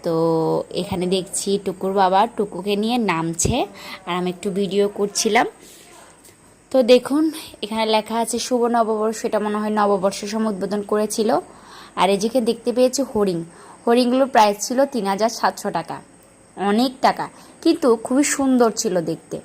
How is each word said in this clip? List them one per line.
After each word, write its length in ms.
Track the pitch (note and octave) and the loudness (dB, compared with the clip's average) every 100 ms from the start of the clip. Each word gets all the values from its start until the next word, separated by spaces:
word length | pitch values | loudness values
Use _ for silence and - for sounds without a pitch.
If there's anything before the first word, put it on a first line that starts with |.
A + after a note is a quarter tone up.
| F3 | -2
তো 100 | E3 E3 D#3+ D#3+ D#3+ - - | 0 2 2 0 -2 -4 -8
এখানে 240 | F3+ F#3 F3+ F#3+ | -6 -4 -2 -2
দেখছি 340 | F#3 - - G3 G3 | -4 -6 -2 -2 -4
টুকুর 280 | F#3 F#3+ G3 | -6 -4 2
বাবা 200 | F#3 F#3+ A3+ - | 4 4 2 -2
টুকুকে 380 | G3+ F3 F#3 G3+ | -6 -4 -4 -2
নিয়ে 140 | A3+ B3 G#3+ | 0 0 0
নামছে, 460 | E3 E3 E3 - A#3+ G4+ - - - - | 0 -2 -2 -2 0 -4 -8 -18 -16 -6
আর 60 | F3 | -4
আমি 100 | F3+ F3+ | -4 -4
একটু 120 | G#3 F#3 | -4 -2
ভিডিও 260 | G3 G3 G3+ G3+ | -2 0 0 0
করছিলাম। 500 | G3+ - A3 A3 F#4+ - - - - - - - - - - _ _ | -4 -2 2 2 2 -4 -20 -20 -20 -20 -20 -20 -20 -20 -20 _ _
তো 60 | C4 A#3 | 2 6
দেখুন 300 | B3 B3 C#4+ D#4 D4+ - - | 6 6 0 0 -2 -16 -14
এখানে 220 | G#3 A3 A3 G#3+ | -8 -2 0 0
লেখা 220 | G#3+ A3 | 0 -4
আছে 140 | A3+ A#3 - | -2 -4 -2
শুভ 140 | B3 A#3 A#3 | 0 2 2
নববর্ষ, 420 | G#3+ A3 G#3+ A3 A3+ | 0 0 -2 -2 -4
এটা 100 | G#3+ G#3+ | -2 -2
মনে 120 | G#3+ | -2
হয় 120 | G#3+ G#3+ | -2 0
নববর্ষের 500 | G3+ G3+ F#3+ F#3+ G#3 | 2 2 0 -4 -6
সময় 160 | A3 A3 | -2 -2
উদ্বোধন 280 | F#3+ F#3+ G#3 G3+ | -2 -4 -6 -2
করেছিল। 380 | G#3+ G#3+ A3 G#3+ C#4+ - - - - - - | -2 0 -2 0 0 -2 -20 -20 -20 -14 -2
আর 80 | F3+ G3 | 0 2
এদিকে 240 | A3 C4 A3 | 0 0 0
দেখতে 200 | A3+ - A#3 | -2 -2 2
পেয়েছি 240 | B3+ B3+ C4 | 2 2 -2
হরিণ, 280 | G#3+ G3+ E3+ E3 - - - | 0 0 -2 -6 -16 -20 -6
হরিণগুলোর 460 | - A#3+ B3 C4 C4+ | 2 4 4 2 2
প্রাইস 240 | B3 G#3+ G#3 - | 4 4 2 -4
ছিল 140 | B3 C#4 | 0 0
তিন 120 | B3+ G3 | 0 -2
হাজার 200 | G3 A3 A3+ | 0 -2 0
সাতশো 300 | G3 F#3+ G3+ E3+ | -2 -2 -6 -6
টাকা, 200 | D#3 D3 - - _ _ - - G3 | -8 -12 -14 -20 _ _ -20 -4 0
অনেক 220 | G#3 C4 B3+ A3 | 0 0 2 0
টাকা, 200 | F#3 D#3+ - - - | 0 -6 -10 -20 -2
কিন্তু 240 | E4 E4 C#4 A3+ - | 0 2 4 2 2
খুবই 200 | C4 C#4+ - | 0 2 0
সুন্দর 340 | C4+ B3+ A#3 G#3+ | 2 4 4 2
ছিল 140 | A3 F#3 E3 | -2 -2 -2
দেখতে। 280 | D#3 - D3+ | -6 -8 -14